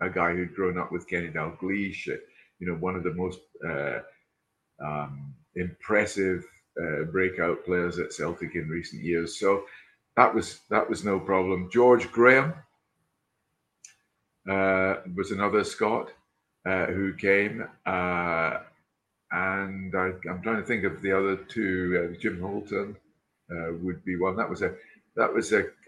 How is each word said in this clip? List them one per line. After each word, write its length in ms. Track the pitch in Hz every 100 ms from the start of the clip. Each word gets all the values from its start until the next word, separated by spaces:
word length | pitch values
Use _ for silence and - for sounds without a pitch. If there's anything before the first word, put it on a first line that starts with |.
a 100 | 92
guy 220 | 90 85
who'd 200 | 87 87
grown 240 | 76 92 90
up 140 | -
with 160 | 87 -
Kenny 200 | 87 85
Dalglish, 800 | 80 78 85 92 101 98 87 -
uh, 80 | - - _ _ -
you 80 | 90
know, 80 |
one 200 | 82 90
of 80 | 92
the 100 | 87
most, 260 | 85 90 - _ - 80
uh, 340 | 76 71 62 - _ _ _ _ _ _ -
um, 560 | 76 76 71 69 71 67 _
impressive, 880 | 90 90 - - 107 104 101 95 87 - _ _ -
uh, 240 | 82 73
breakout 600 | 80 95 92 92 85 -
players 340 | 87 90 87 85
at 140 | -
Celtic 420 | - 80 85 78
in 140 | 82 78
recent 340 | 85 - -
years. 360 | 82 82 82 -
So 260 | 98 98 - - - _ _ -
that 180 | 123
was, 260 | 113 - - -
that 180 | 107 -
was 140 | 92
no 140 | 101 95
problem. 500 | 80 95 92 92 90
George 380 | 120 123 120 110
Graham, 420 | 117 123 131 147 - - _ _ _ _ _ _ _ _ _ _ _ - _ _ _ _ _ 95
uh, 460 | 95 95 95 95 95 92
was 160 | 90 95
another 340 | 98 101 104
Scot, 460 | 98 - 107 113 - - _ _ _ _ 92
uh, 200 | 95 85
who 260 | 92 95
came, 520 | 87 98 98 104 113 - - 90
uh, 720 | 92 90 87 87 82 80 58 - _ _ _ _ _ -
and 600 | 85 95 98 98 95 95
I, 160 | 92 92 92 80
I'm 100 | 90
trying 180 | 110 110
to 60 | 98
think 180 | 113
of 180 | 92 -
the 100 | 95
other 240 | 95 98 95
two. 760 | - 113 101 92 90 90 87
Uh, 60 | 87
Jim 200 | 110 90
Holton, 560 | 95 104 104 101 101 104 _ _ _ _ -
uh, 220 | 85 82 85
would 220 | 92 80
be 120 | 92 87
one. 200 | 92 98
That 120 | -
was 140 | 87
a, 120 | 92 - - - _ -
that 160 | 110
was 200 | 113 -
a, 120 | 107 92 -